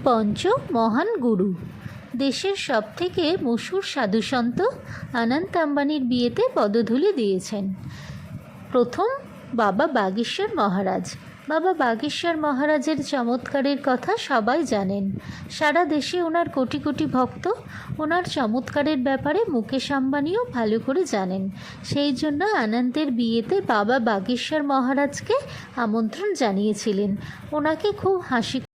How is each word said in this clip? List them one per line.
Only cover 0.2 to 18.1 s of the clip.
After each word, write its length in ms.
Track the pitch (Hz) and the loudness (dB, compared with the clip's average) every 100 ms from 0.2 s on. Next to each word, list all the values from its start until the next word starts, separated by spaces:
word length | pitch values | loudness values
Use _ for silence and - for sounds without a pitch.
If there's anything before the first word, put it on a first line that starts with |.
| 208 214 359 523 - | 4 2 2 2 0
মহান 480 | 262 226 226 392 427 | 2 2 2 0 2
গুরু। 340 | 240 202 196 175 - - - - - 240 | 2 2 2 -2 -8 -12 -14 -14 -10 -2
দেশের 380 | 277 254 381 392 | 0 0 -2 -2
সব 280 | - 233 214 - | 0 0 0 -4
থেকে 400 | 359 370 311 370 | -2 0 0 2
মশুর 380 | 262 233 - 381 | 0 0 0 -4
সাধুসন্ত 800 | - 285 214 220 - 254 240 240 415 - - - - | -2 -2 2 0 0 0 0 2 0 0 -12 -12 -6
অনন্ত 440 | 247 233 277 381 349 | -2 2 0 0 0
আম্বানির 460 | 311 285 285 302 | 2 2 2 0
বিয়েতে 400 | 247 247 240 233 494 339 | 0 2 2 2 2 4
পদধূলি 580 | 208 226 226 240 392 | 2 2 2 2 2
দিয়েছেন। 600 | 349 208 185 190 202 196 185 - - - - - - - - - | 2 2 0 -2 -4 -4 -6 -10 -12 -14 -14 -12 -14 -14 -18 -2
প্রথম 360 | 254 240 - 415 554 - - - | 2 2 0 -2 -2 -8 -18 -6
বাবা 340 | 233 208 190 330 | 0 2 2 2
বাগেশ্বর 680 | 254 190 196 226 - 427 359 | 2 0 0 -2 -2 -2 2
মহারাজ। 600 | - 185 185 - 180 - - - - | 2 2 0 -2 -4 -10 -16 -14 -2
বাবা 260 | 311 349 | 0 2
বাগেশ্বর 640 | 339 254 226 294 - 339 320 | 2 2 0 -2 -2 -2 0
মহারাজের 680 | 302 262 294 302 311 311 | 0 0 2 2 2 -2
চমৎকারের 760 | 285 277 233 247 - 277 277 277 277 | -2 -2 0 -2 -2 0 0 0 0
কথা 320 | 254 - 453 | 0 0 -2
সবাই 460 | - 254 214 302 | 2 2 2 0
জানেন। 480 | 302 208 190 202 196 196 - - - | 2 0 0 -2 -2 -4 -8 -12 -12
সারা 360 | - 302 311 339 | 0 2 4 2
দেশে 360 | 302 - 359 | 0 0 0
ওনার 280 | 330 339 339 | 0 0 0
কোটি 300 | 269 254 294 | 0 0 0
কোটি 260 | 294 277 311 | -2 0 0
ভক্ত। 480 | 254 247 - 349 466 - - - - | 2 0 -2 -4 -4 -6 -14 -10 -4
ওনার 260 | 311 | 0